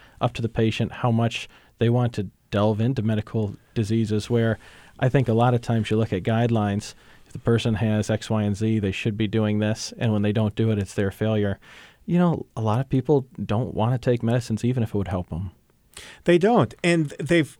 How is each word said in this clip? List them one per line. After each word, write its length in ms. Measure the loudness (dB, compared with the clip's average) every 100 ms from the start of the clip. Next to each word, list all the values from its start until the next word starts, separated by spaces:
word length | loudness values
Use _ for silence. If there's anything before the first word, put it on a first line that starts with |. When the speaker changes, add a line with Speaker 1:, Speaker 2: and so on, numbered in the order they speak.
| -18 _
Speaker 1:
up 140 | -4
to 80 | -2
the 80 | -4
patient 420 | 0 0 0 -4
how 200 | -2 0
much 360 | 2 0 -2 -10 -18 _ _
they 120 | 0
want 240 | 2 0
to 160 | -2 -8 -10 _
delve 320 | 0 2 2
into 220 | 0 0
medical 520 | 0 -2 -2 -4 -4 -6 _ -4
diseases, 520 | 0 0 0 -2 0
where 300 | 0 2 -2 -6 -20 -20 -4
I 100 | 0
think 180 | 2 2
a 60 |
lot 220 | 2 4 2
of 60 |
times 280 | 0 -2 0
you 80 | 0
look 160 | 0
at 80 | -2
guidelines, 720 | -2 0 2 2 0 -2 -6 -14 -20 -20 -20
if 80 |
the 60 | -6
person 340 | 0 0 2 0
has 360 | 0 0 0
X, 180 | -2 -2
Y, 140 | -2
and 120 | 0 0
Z, 220 | 0 0
they 140 | 0
should 260 | -2 -4 -2
be 100 | -2
doing 300 | 0 0 0
this, 340 | 0 -2 -8 -4
and 160 | -2
when 80 | 0
they 100 | 0
don't 240 | 2 0 0
do 140 | 0
it, 80 | 0
it's 160 | -2
their 160 | -2 -4
failure. 500 | -2 0 0 0 -2 -10 -20 -20 _ -2
You 140 | 2
know, 260 | 2 0 -6 -4
a 60 |
lot 180 | 0 0
of 100 | 0
people 360 | -2 2 0 0 -8
don't 300 | -4 -2 -2
wanna 240 | -2 -2 0
take 240 | 0 0
medicines 420 | 0 0 -2 -2
even 200 | 0 0
if 60 | -2
it 80 | -2
would 100 | -4
help 260 | -4 -6
'em. 160 | -8 -8 -12 _ _ _ -20 -20 -4 2
Speaker 2:
They 120 | 4
don't, 380 | 6 4 2 0
and 260 | 0 2 0 -4
they've 380 | 0 0 0 -6